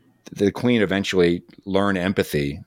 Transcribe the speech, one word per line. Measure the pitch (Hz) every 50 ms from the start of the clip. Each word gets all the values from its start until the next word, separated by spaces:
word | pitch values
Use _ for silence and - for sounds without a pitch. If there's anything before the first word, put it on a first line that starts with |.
| _ _ _ _ - -
the | - - 101 101
queen | - - - 123 123 117
eventually | 104 85 95 98 101 - - 92 87 87 87 90 - - - - -
learn | 98 95 98 101 101 95
empathy | 92 87 95 104 - 95 - - 73 71 69 73 90 -